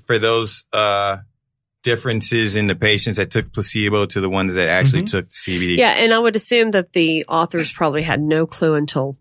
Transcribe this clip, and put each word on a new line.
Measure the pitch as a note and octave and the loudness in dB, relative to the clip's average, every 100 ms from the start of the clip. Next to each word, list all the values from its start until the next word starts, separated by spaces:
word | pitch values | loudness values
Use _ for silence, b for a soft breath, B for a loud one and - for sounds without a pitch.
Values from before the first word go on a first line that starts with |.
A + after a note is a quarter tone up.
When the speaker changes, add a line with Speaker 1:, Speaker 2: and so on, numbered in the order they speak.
| - | -2
Speaker 1:
for | A#2 | 0
those, | A2+ A2+ G#2+ - - | 2 0 -2 -6 -4
uh, | A2 G#2 G2+ G2+ G2 G2 _ _ _ _ _ | 0 2 2 0 -4 -10 _ _ _ _ _
differences | A#2+ A#2 B2+ A2+ - A#2 G#2+ G#2 | -2 -2 -2 -4 -2 0 0 0
in | G#2 | 0
the | E2+ | 0
patients | G#2+ G#2 - G#2 | 0 0 0 -4
that | F#2+ | -2
took | A2+ - | -2 -4
placebo | - - A2 G#2 G#2 G2+ | -4 -4 -2 0 0 0
to | G2+ | -2
the | F#2+ | -2
ones | F#2+ F#2+ F2+ | 0 0 0
that | E2+ | 2
actually | F2+ C3+ D3+ | 2 2 2
Speaker 2:
Mm-hmm. | G3+ G3 | 0 -2
Speaker 1:
took | F2 | -4
C | - - F2+ | -8 -4 -2
B | F2+ F2 | 0 4
D. | |
Speaker 3:
Yeah, | A#3+ | 4
and | - A3+ | 4 2
I | A3+ | 4
would | A#3 G#3 | 2 0
assume | - A#3+ A3+ | 0 2 2
that | G3+ F3 | 0 0
the | F3+ E3 D#3+ - | 0 0 0 -2
authors | E3 E3+ E3+ D3+ | -2 -2 -2 -4
probably | - D#3+ D3 | -2 -2 0
had | D#3+ D3 | -2 -2
no | D3+ D#3 D#3+ | 0 0 0
clue | - D#3+ | 0 0
until | D3+ D3 C#3+ C3+ C3+ | 2 0 -2 -4 -6